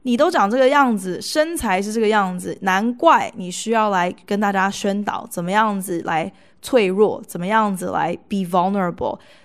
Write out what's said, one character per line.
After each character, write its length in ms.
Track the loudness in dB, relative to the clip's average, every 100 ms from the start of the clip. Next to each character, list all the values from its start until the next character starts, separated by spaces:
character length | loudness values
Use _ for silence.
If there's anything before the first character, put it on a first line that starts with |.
你 160 | 0 2
都 120 | 2
长 200 | 4 2
这 80 | 4
个 100 | 4
样 300 | 4 2 0
子， 240 | -4 -8
身 340 | -4 -2 -2 -2
材 260 | -2 -2
是 120 | -2
这 80 | 0
个 80 | 2
样 280 | 2 0 -4
子， 200 | -8 -4
难 320 | 0 0 0 2
怪 360 | 4 4 2 -8
你 120 | -10
需 220 | -8 -2
要 180 | 0 2
来 240 | 2 0 -4 -4
跟 120 | -2
大 120 | 0
家 180 | 0 -2
宣 320 | -2 -4 -2 -4
导 200 | -6 -8
怎 120 | -8
么 100 | -2
样 280 | 0 0 -2
子 220 | -6 -6
来 280 | -2 -4 -4 -10 _ _
脆 260 | 0 2 2
弱， 360 | 2 2 0 -8
怎 140 | -8
么 80 | 0
样 260 | 0 0
子 180 | -2 -4
来 220 | -2 -2 -4 -6
be 100 | -4
vulnerable， 840 | 0 0 0 0 -2 -2 -6 -6 -14 -20